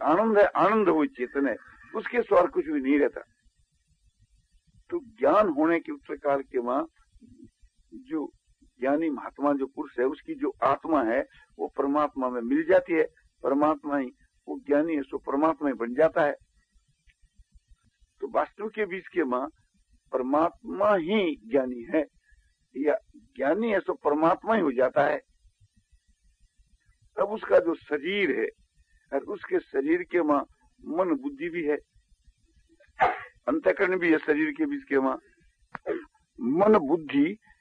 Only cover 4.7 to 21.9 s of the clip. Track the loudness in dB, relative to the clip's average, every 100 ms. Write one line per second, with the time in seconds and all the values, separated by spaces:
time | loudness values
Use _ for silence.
4.7 | _ -10 -10 -10 -2 2 4 4 2 2
5.7 | 2 -2 -12 -10 -6 -2 -2 -2 -4 -2
6.7 | -2 -4 _ _ -20 -20 -20 -20 _ -20
7.7 | _ _ -20 -8 -8 -8 _ _ _ _
8.7 | -4 -2 0 -2 -4 -10 -4 -2 0 -4
9.7 | -8 -8 -2 -2 -2 -10 -6 -6 -2 0
10.7 | 0 0 0 2 -2 -4 -12 _ -10 -8
11.7 | -4 -2 0 -2 -2 -4 -4 -2 -2 2
12.7 | 2 2 0 0 _ _ _ -2 2 0
13.7 | 0 -4 -4 -4 -10 _ _ -14 -10 0
14.7 | 0 2 -4 -6 -10 -4 0 0 0 -4
15.7 | -2 -4 2 2 2 -2 -2 _ _ _
16.7 | _ _ _ _ _ _ _ _ -20 _
17.7 | -20 _ _ _ -14 -4 -2 -4 -8 -10
18.7 | -6 -6 -8 -8 -4 -2 -2 -6 _ _
19.7 | _ _ _ -6 -4 0 0 0 -4 -10
20.7 | -2 2 2 2 0 0 -4 -2 0 0
21.7 | -6 -2